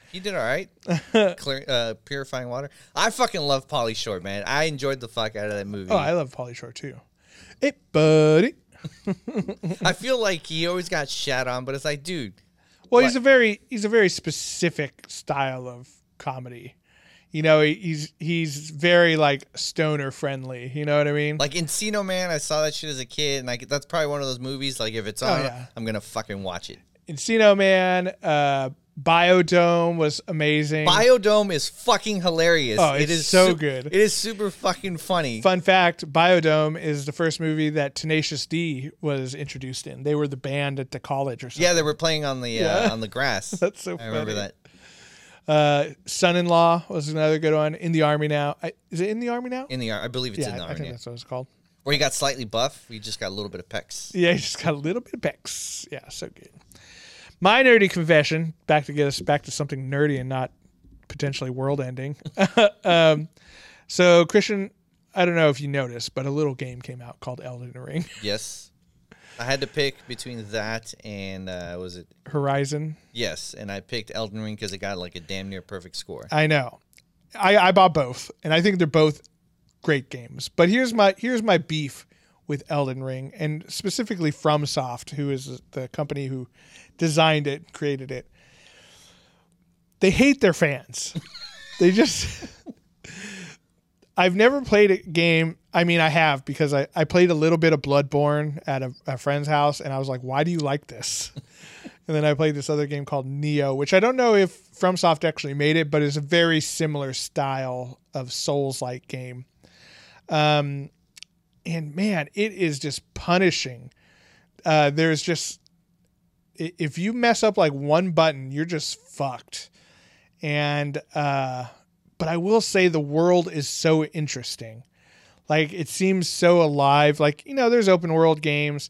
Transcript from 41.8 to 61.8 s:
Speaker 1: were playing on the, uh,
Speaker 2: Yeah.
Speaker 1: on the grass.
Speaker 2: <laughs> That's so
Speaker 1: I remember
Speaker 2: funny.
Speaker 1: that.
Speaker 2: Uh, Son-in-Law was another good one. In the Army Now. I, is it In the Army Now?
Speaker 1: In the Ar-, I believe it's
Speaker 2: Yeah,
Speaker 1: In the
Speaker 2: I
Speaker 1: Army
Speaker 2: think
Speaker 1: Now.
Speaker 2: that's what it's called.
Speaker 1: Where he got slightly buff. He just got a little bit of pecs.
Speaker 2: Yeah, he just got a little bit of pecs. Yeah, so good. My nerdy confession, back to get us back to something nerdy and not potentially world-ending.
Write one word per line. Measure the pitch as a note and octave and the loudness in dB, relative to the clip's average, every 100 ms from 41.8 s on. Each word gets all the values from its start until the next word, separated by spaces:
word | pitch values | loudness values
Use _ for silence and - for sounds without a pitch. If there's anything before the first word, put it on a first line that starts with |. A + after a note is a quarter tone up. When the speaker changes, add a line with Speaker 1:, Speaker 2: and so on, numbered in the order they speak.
Speaker 1:
were | D3+ D3 | 0 0
playing | D#3+ D#3 C#3+ | -2 0 -2
on | C3 | -6
the, | A#2+ A2+ | -4 -2
uh, | G#2+ G#2 A#3 | 0 2 0
Speaker 2:
Yeah. | |
Speaker 1:
on | A2+ | -2
the | G#2+ | -6
grass. | B2 C3+ G2 - | -4 -2 -2 -6
Speaker 2:
<laughs> | G3 | -4
That's | F#3 - | -4 -4
so | F#3 F3 | -12 -10
Speaker 1:
I | A#2 | -8
remember | A2+ G#2+ G#2 | -6 -6 -6
Speaker 2:
funny. | |
Speaker 1:
that. | G2 _ _ _ - - - - - - - | -8 _ _ _ -20 -20 -20 -20 -20 -14 0
Speaker 2:
Uh, | D3+ D3 C#3+ D#3 - - | 2 4 2 -2 -8 -10
Son-in-Law | - F3+ F3 F3 E3+ E3+ E3+ - | 0 2 2 4 4 6 4 -2
was | F3+ D3 | -6 -4
another | D#3 D#3 D#3 | 0 2 2
good | D#3+ | 2
one. | D3+ D3+ D#3 | 2 0 -2
In | E3+ | -2
the | D#3+ | 2
Army | D3+ D3+ D3+ | 2 2 0
Now. | D3 D3 - | 0 -2 -4
I, | E3 - - | -10 -12 -10
is | E3+ | -4
it | G3 | -4
In | A3 | -4
the | A#3+ | -4
Army | A#3+ B3 | -6 -6
Now? | B3+ C#4 | -10 -8
Speaker 1:
In | C3 | -6
the | A2+ | -4
Ar-, | G#2+ | -4
I | F3+ | -6
believe | B2+ B2+ G2 | -6 -6 -6
it's | - | -6
Speaker 2:
Yeah, | |
Speaker 1:
In | - | -6
the | |
Speaker 2:
I | E2+ | -10
Speaker 1:
Army | E2+ | -10
Speaker 2:
think | - | -10
Speaker 1:
Now. | |
Speaker 2:
that's | A#2+ A#2+ | -12 -14
what | |
it's | A#2+ - | -16 -10
called. | B2+ C3 _ _ _ | -10 -12 _ _ _
Speaker 1:
Where | C#3+ | -2
he | C#3+ | 0
got | C#3+ | 0
slightly | - C#3 C3 A2 | 0 -4 -4 -6
buff. | A2 C#3 - - | -2 -2 -4 -18
He | A2 | -14
just | G#2+ - | -12 -8
got | G2 | -8
a | G2 | -8
little | G2+ | -10
bit | F2+ | -12
of | - | -10
pecs. | G#2+ - - - | -12 -10 -16 -8
Speaker 2:
Yeah, | F#3 E3+ | 0 2
he | F3 | 2
just | - - | -2 -6
got | E3+ | -4
a | D3 | -4
little | D3+ A#3 | -6 -6
bit | - A#3+ | -8 -8
of | |
pecs. | D3+ - - - - - - | -8 -8 -14 -12 -12 -12 -14
Yeah, | C#3+ - | -16 -16
so | - - | -16 -16
good. | - - _ _ - - - - - - - | -18 -20 _ _ -20 -20 -20 -20 -20 -20 0
My | F3+ A#3+ | 4 6
nerdy | C4 A3+ F#3+ | 8 6 6
confession, | F3+ D#3+ D#3 C#3+ D#3+ E3 - - | 2 4 4 4 -2 -4 -8 2
back | D3+ C#3+ | 2 2
to | |
get | D3 C#3 | 0 0
us | - | 0
back | F3+ D3 | 0 -2
to | - | -2
something | - C#3+ C3+ C3 | -8 -6 -6 -6
nerdy | C#3 D3 C3+ | 0 0 0
and | B2+ | -4
not | C3 B2+ _ _ _ - - - | -6 -6 _ _ _ -20 -20 -18
potentially | - C#3 C#3 B2+ | -6 -6 -4 -8
world-ending. | B2+ C3+ C#3+ | -4 -4 -2